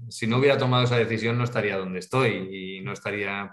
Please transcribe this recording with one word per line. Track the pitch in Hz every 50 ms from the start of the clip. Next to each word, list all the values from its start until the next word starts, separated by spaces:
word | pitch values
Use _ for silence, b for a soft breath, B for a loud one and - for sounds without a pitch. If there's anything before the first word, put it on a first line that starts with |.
| 120 117
si | - - 117
no | 110 120
hubiera | 127 135 143 135 113
tomado | 131 127 127 123 123
esa | 120 123
decisión, | 117 113 104 113 110 110 117 117 120
no | 123
estaría | 120 - 113 104 101 95
donde | 95 92 92 92
estoy | 90 87 - - 131 127 113 101 92 92 95 95 95 92 95 95
y | 95
no | 95 101 101
estaría, | - - 104 101 104 101 98 98 101 101 95